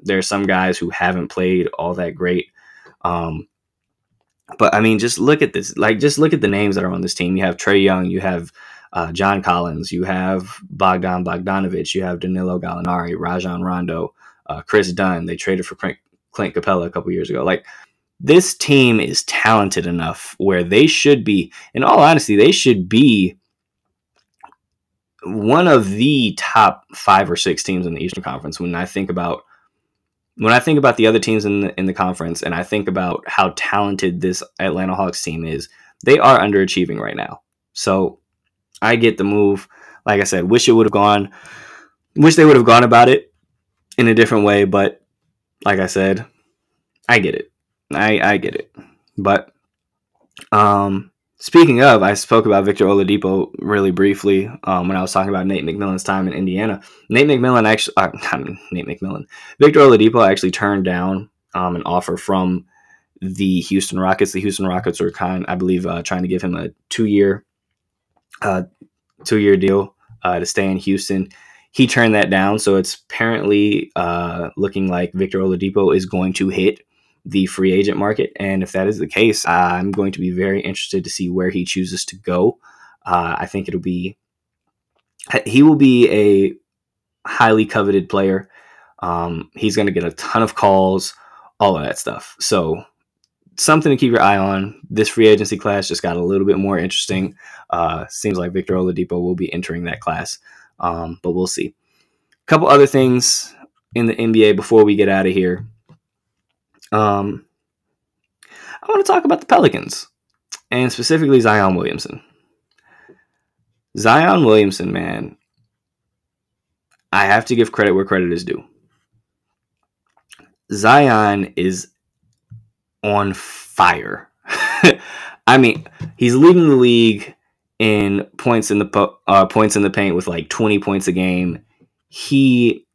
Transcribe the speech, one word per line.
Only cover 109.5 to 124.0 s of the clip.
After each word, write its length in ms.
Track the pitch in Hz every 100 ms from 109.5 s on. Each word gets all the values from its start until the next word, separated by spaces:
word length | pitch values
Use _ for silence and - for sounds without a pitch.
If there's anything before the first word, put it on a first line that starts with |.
| - - - - - - _ _ _ _ - _
and 220 | 123 127
specifically 480 | - 120 160 147 131
Zion 340 | 110 107 98
Williamson. 480 | 90 - - - - _ _ _ _ _ _ _ _ _ _ _ _ _ _ _ _ _ -
Zion 480 | 110 135 175 185
Williamson, 480 | 123 107 101 95 92
man, 440 | 92 87 - - - _ _ _ _ _ _ _ _ _ _ _ _ _ _ _ _ _
I 140 | 98 98
have 200 | 107 -
to 80 |
give 180 | 117 110
credit 200 | - 104
where 120 | 95
credit 280 | 98 95 87
is 120 | 87
due. 200 | - - - _ _ _ _ _ _ _ _ _ _ _ _ _ _ _ _ - _ _ -
Zion 800 | 101 110 139 139 110 104 101 95 -
is 320 | 92 90 - _ _ _ _ _ _ - _ _ _ _
on 300 | 104 101 101
fire. 1000 | 92 - - - - 90 80